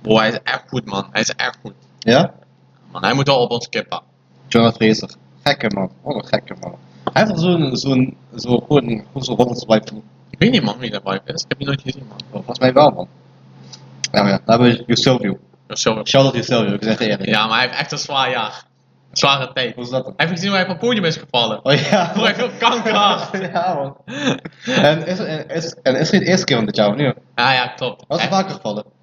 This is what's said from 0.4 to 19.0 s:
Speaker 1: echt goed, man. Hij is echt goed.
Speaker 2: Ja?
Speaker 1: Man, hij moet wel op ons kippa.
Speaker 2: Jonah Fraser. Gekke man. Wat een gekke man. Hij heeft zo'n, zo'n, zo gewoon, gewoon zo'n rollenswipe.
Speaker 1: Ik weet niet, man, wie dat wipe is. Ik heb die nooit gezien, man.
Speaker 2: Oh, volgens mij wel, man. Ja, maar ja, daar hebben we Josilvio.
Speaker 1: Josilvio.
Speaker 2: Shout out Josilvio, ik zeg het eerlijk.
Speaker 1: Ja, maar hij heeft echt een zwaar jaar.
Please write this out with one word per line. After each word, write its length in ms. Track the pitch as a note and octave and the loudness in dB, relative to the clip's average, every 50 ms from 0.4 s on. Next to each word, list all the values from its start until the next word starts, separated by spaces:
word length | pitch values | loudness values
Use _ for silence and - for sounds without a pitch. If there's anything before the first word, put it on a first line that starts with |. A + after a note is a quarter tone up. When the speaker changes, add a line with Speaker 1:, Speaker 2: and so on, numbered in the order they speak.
Speaker 1:
echt 220 | _ - B2+ B2+ - _ | _ -6 -8 -8 -8 _
goed, 160 | - B2+ A2 | -8 -8 -8
man. 220 | G#2 G2+ G2 G2 - | -6 -8 -8 -8 -4
Hij 100 | - G2+ | -4 -2
is 100 | A2 - | -2 -2
echt 280 | - - B2 B2+ A#2+ _ | -4 -6 -6 -8 -8 _
goed. 120 | _ G#2+ G2 _ _ _ _ _ | _ -20 -20 _ _ _ _ _
Speaker 2:
Ja? 360 | - A2+ A#2 C#3 F#3 - - - _ _ _ _ _ _ _ _ _ - | 2 4 4 4 4 2 -2 -14 _ _ _ _ _ _ _ _ _ -16
Speaker 1:
Man, 120 | - F2+ F#2 | -10 -4 -2
hij 100 | G2+ B2 | 0 0
moet 120 | C#3 C#3 | 2 2
wel 120 | C#3+ C#3 B2+ | 2 4 2
op 120 | A#2+ - | 2 0
ons 180 | A#2+ A#2 - - | -2 -6 -6 -6
kippa. 340 | - A2+ - _ F2 E2 _ _ _ _ _ _ _ _ _ - | -6 -6 -6 _ -10 -12 _ _ _ _ _ _ _ _ _ 0
Speaker 2:
Jonah 260 | - A#2 A#2 A2+ A2 | 2 4 4 4 2
Fraser. 360 | - A2+ A2 A2 - - F#2+ - _ _ _ _ - | 4 2 2 2 2 -2 -14 -18 _ _ _ _ -4
Gekke 280 | _ C#3+ C#3 - - A2 G2 | _ -2 -2 0 -2 -4 -2
man. 160 | G2+ F#2+ F#2 - _ | -2 -6 -6 -8 _
Wat 120 | _ D3 D3 | _ -8 -8
een 120 | G#2 - | -8 -4
gekke 280 | - - G#2 - - G2+ F2+ | -4 -4 -4 -4 -8 -16 -14
man. 140 | F2+ F2 - - - - - - - - | -14 -14 -14 -16 -20 -20 -20 -10 -10 -2
Hij 140 | - - G#3+ | 0 2 2
heeft 140 | G#3+ F#3+ D#3+ | 2 0 0
zo'n, 360 | E3 F3+ F3 E3 D3+ C3+ B2 | 2 2 2 2 2 0 -2
zo'n, 400 | A2+ - C3+ C3+ B2+ C3 C3 - _ _ _ - | -2 0 0 2 2 2 0 -2 _ _ _ -16
zo 220 | A#2 G#2+ A#2+ B2 A#2 | -12 -2 0 0 0
gewoon, 300 | - - D3 C#3+ B2 A#2 A#2 G#2+ G2+ | 2 2 2 2 2 2 -6 -6 -8
gewoon 160 | - - C#3 B2+ | -12 -12 -10 -6
zo'n 120 | C3 A#2+ | -4 2
rollenswipe. 560 | G2+ B2+ B2 A#2+ - - G#2+ A2 G#2+ G#2+ - G#2+ G#2+ - - _ _ _ _ | 2 2 2 0 -6 2 2 2 2 2 -2 -14 -16 -16 -18 _ _ _ _
Speaker 1:
Ik 80 | - - | -2 0
weet 120 | - A3+ | 2 2
niet, 120 | C4 G#3 | 4 2
man, 160 | B2+ G#2 G#2 A#2 | 0 0 -4 -6
wie 120 | B2+ A2 | -8 -8
dat 120 | G#2 G2 - | -8 -8 -6
wipe 280 | F#2+ F#2+ G2 _ - | -4 -6 -6 _ -10
is. 80 | - - | -10 -10
Ik 60 | - - | -6 -8
heb 100 | - C3 | -8 -6
die 80 | C#3 | -4
nooit 140 | C#3 C#3 C3+ | -6 -6 -4
gezien, 260 | - C3+ B2+ - - - | -6 -10 -10 -10 -14 -20
man. 100 | - - - | -18 -18 -18
Speaker 2:
Oh, 60 | - | -12
volgens 260 | - G2+ - - A#2+ - | -12 -12 -10 -10 -4 2
mij 140 | C3 B2+ | 2 4
wel, 180 | B2+ C3+ D3+ C#3+ | 6 6 6 6
man. 180 | - - F2+ - _ _ _ _ _ _ _ - - - - - - - - - - - - - | 4 0 -10 -12 _ _ _ _ _ _ _ -20 -20 -20 -20 -20 -20 -20 -20 -20 -14 -10 -10 -2
Ja, 100 | - G#2 | 0 2
maar 80 | G2+ G2+ | 4 4
ja, 100 | G2 F#2 - | 2 0 2
daar 140 | - A2+ A#2+ | 2 4 6
hebben 180 | B2 B2 A#2 - | 6 4 4 2
we 60 | - | 0
Josilvio. 520 | - A#2 - - C#3 B2+ - G#2+ G2+ F#2 - _ _ _ _ _ | -2 -2 2 4 2 2 2 0 -4 -6 -6 _ _ _ _ _
Speaker 1:
Josilvio. 380 | _ G#2+ - - A#2+ A2+ A2 G#2 | _ -8 -2 0 0 0 0 -4
Speaker 2:
Shout 200 | - - C#3 C#3 | 2 4 6 6
out 100 | C3+ B2 | 6 2
Josilvio, 400 | A#2+ A2 - B2+ A#2 G#2+ G2+ G2+ | -2 -4 0 0 0 2 0 -2
ik 80 | G2+ | -2
zeg 100 | G#2 A2 A2 - | -2 -2 -2 0
het 20 | A#2 G#2+ | 0 -2
eerlijk. 200 | G2+ G2 G2 - | -2 -2 -2 0
Speaker 1:
Ja, 180 | A2+ G#2+ A2 | 0 0 2
maar 120 | A2+ A2 A#2 | 2 2 0
hij 80 | B2+ | 0
heeft 120 | B2 - - | 0 -2 -6
echt 120 | D3+ - | -6 -6
een 60 | D3+ C#3+ | -6 -8
zwaar 320 | - - D3 C3+ C3 B2+ | -8 -6 -2 -2 -2 -2
jaar. 340 | B2+ A#2+ A2 G#2+ - - - _ _ _ _ _ _ _ | -2 -4 -4 -6 -8 -14 -20 _ _ _ _ _ _ _